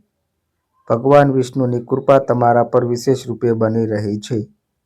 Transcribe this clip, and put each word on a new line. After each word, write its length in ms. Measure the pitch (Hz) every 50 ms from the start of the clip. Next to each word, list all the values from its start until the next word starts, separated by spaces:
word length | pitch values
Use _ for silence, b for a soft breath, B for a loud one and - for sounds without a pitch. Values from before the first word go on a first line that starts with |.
| _ _ _ _ _ _ _ _ _ _ _ _ _ _ _ _ _ -
ભગવાન 420 | 117 117 127 135 143 143 143 139
વિષ્ણુની 480 | 131 135 123 123 - 135 131 123 123 120
કૃપા 400 | 120 - 135 135 139 - 139 135
તમારા 440 | 135 - 120 123 123 120 117 120 117
પર 220 | 117 - 127 123
વિશેષ 420 | 120 120 117 - 139 131 127 -
રૂપે 260 | 123 113 107 127 120 117
બની 320 | 113 113 110 110 113 113
રહી 320 | 110 110 104 107 104 104
છે, 240 | 104 104 - 127 110 104 - _ _ _ _ _ _ _